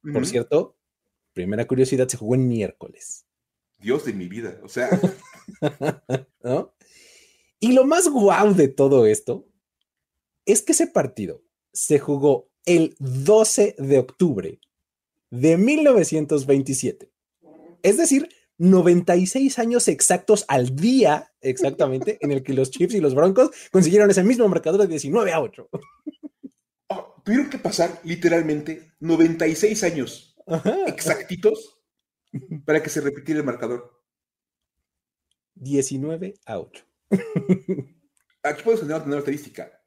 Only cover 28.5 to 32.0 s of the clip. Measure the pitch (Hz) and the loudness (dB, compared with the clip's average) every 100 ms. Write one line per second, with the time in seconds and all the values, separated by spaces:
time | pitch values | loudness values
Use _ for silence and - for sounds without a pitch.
28.5 | 151 151 160 _ _ 160 160 165 160 160 | -6 -8 -14 _ _ -2 2 2 2 -4
29.5 | 160 208 214 180 160 117 - _ _ - | 0 -2 0 -4 -4 -8 -12 _ _ -8
30.5 | 160 190 330 370 - - 403 - 185 214 | -4 -2 -2 -4 -6 -4 -4 -6 0 0
31.5 | - - _ _ _ | 0 -10 _ _ _